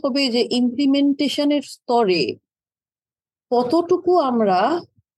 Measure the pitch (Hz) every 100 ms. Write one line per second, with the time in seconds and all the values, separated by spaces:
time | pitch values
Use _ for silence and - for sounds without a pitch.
0 | 277 277 269 240 - 247 247 240 277 277
1 | 285 277 285 - 285 294 - - - 240
2 | 208 175 110 - _ _ _ _ _ _
3 | _ _ _ _ - 240 247 330 339 359
4 | 349 359 269 240 208 180 240 349 - _
5 | _